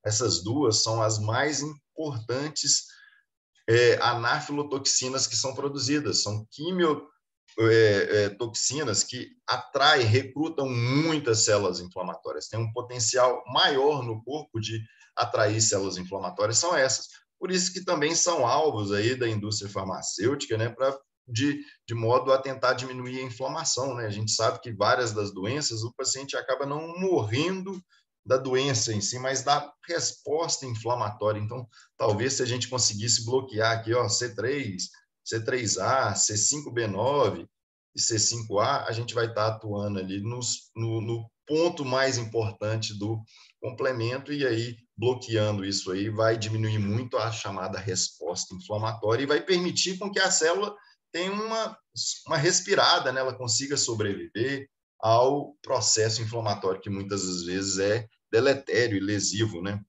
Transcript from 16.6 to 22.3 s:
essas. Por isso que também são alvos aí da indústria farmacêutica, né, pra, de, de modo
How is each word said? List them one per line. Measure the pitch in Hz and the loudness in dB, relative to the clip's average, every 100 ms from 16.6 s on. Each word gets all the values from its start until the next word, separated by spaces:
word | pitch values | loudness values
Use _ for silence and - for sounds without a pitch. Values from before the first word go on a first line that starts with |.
| 170 165 | 2 2
essas. | 131 - - - _ _ | 2 0 -6 -20 _ _
Por | 185 | -2
isso | 185 180 | 0 0
que | 190 | -4
também | 185 165 147 | -2 0 2
são | 165 175 165 120 | 2 2 2 4
alvos | 139 156 110 101 | 4 4 2 0
aí | 101 113 127 | 0 0 0
da | 120 | 0
indústria | 107 104 104 98 | -2 -4 -6 -6
farmacêutica, | 98 95 82 - - 113 143 - 110 | -6 -6 -6 -6 0 0 0 -2 -2
né, | 113 | -2
pra, | 113 135 139 _ _ - | 0 -2 -2 _ _ -6
de, | 110 143 147 - - | 0 0 0 -8 -20
de | - | -8
modo | 117 113 127 127 | -2 2 2 4